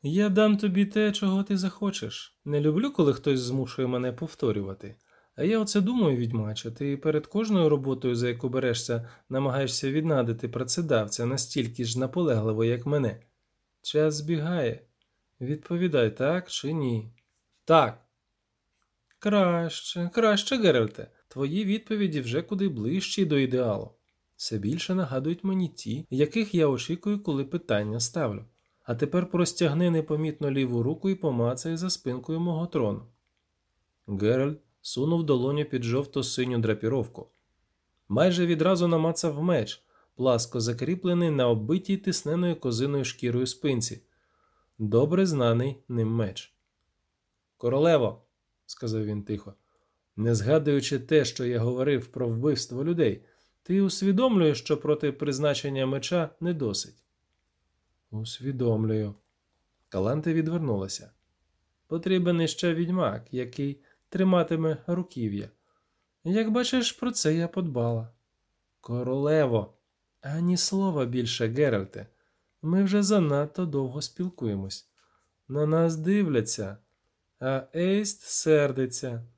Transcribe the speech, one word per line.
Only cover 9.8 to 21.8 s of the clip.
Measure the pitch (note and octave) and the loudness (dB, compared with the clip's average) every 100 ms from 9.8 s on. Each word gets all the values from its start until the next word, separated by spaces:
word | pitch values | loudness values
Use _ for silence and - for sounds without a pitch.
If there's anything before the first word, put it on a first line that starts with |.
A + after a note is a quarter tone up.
| C3+ | -2
віднадити | D3 D#3+ C#3+ A#2 A#2 B2+ | 0 2 2 0 -2 -4
працедавця | A#2+ B2+ - D#3+ A#2+ G#2+ - A#2+ | -4 -2 -2 2 2 2 -2 -2
настільки | C3+ - C#3+ A#2 A#2 A#2 | -2 -2 -2 -4 -4 -4
ж | A#2 | -2
наполегливо, | C3 F3+ E3 A2+ A2 A2 A2+ | -2 0 2 2 0 0 0
як | A#2+ C3 | 0 0
мене. | D3 A#2+ - _ _ _ _ _ _ | 0 0 -4 _ _ _ _ _ _
Час | - D3+ D#3 D3+ | -2 2 2 0
збігає. | D3+ E3 D#3+ F3 B2 - _ _ _ _ _ _ | -2 -2 0 0 0 -4 _ _ _ _ _ _
Відповідай, | B2+ D3+ - E3+ F3+ D3 A2+ - | -6 -6 -4 -2 2 4 2 2
так | C3+ F3+ F3+ | 0 0 -4
чи | - C#3 | -8 -4
ні?" | D#3+ C3 A2+ A2 _ _ _ _ _ - | -2 0 -2 -6 _ _ _ _ _ 6
"Так". | D#3+ B2 - _ _ _ _ _ _ _ _ _ _ _ _ | 6 6 -2 _ _ _ _ _ _ _ _ _ _ _ _
"Краще, | G#3 G#3 F#3 E3+ E3 - - F3 F3 | 0 4 4 2 -2 -6 -8 -6 -2
краще, | A#3 A3+ G3+ G3+ C4 | 2 4 2 0 4
Геральте. | G3 C3 A2 - - _ _ | 4 4 2 -4 -18 _ _
Твої | C3 C#3 F3+ G3 | -6 -4 -2 -2
відповіді | G#3+ | -4